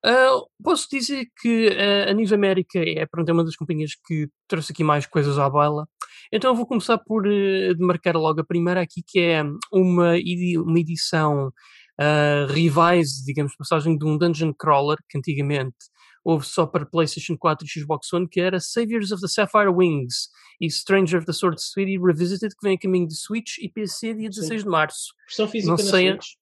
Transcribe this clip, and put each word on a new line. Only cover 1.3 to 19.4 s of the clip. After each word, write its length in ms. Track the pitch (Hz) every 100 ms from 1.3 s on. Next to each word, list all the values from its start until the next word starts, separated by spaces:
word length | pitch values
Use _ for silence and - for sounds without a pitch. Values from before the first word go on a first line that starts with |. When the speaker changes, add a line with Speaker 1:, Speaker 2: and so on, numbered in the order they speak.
| _
Speaker 1:
que, 280 | 233 226 220
ah, 420 | - 202 202 202
a 20 |
Nive 220 | 202 214 208
América 440 | 196 190 175 185
é, 260 | 165 156 156
pronto, 240 | 165 160
é 20 |
uma 140 | 170 160
das 100 | -
companhias 360 | 151 156 151 - _
que 220 | 160 147 _ _
trouxe 240 | 175 151
aqui 100 | 147
mais 220 | 156 147 139
coisas 340 | 165 143 143
à 100 | 139
baila. 380 | 147 147 147 151 _ - - -
Então 180 | 214 262
eu 40 | 240
vou 120 | 233
começar 300 | 240 - 220
por, 280 | - 220 202
eh, 480 | 202 196 190 190
demarcar 440 | 170 180 165 180 165
logo 240 | 156 156
a 40 | 156
primeira 360 | 170 170 180
aqui, 200 | 170 - -
que 140 | 185
é 200 | 170 160 147 147 -
uma 460 | 190 185 175 175 175
edi-, 400 | 175 175 180 170
uma 220 | 165 165
edição, 760 | 160 165 - 165 151 143 135 - - - _ -
ah, 500 | 147 151 147 143 139
revise, 760 | 143 165 147 170 175 151 135
digamos, 320 | 131 143 143 -
passagem 420 | 151 160 156 156
de 80 | 151
um 120 | 151
dungeon 340 | 175 156 160
crawler, 440 | 143 156 143 143 147 _
que 80 | 143
antigamente 600 | 135 143 143 143 131 - - _ _ _ -
houve 200 | 160 -
só 200 | - 156
para 200 | 165 147
PlayStation 520 | 165 156 - - 160
quatro 280 | 165 151 151
e 40 |
Xbox 420 | 160 147 151 -
One, 160 | 175 175
que 120 | -
era 180 | 180 180
Saviors 520 | - - 226 226 202
of 100 | 202
the 60 | 190
Sapphire 420 | -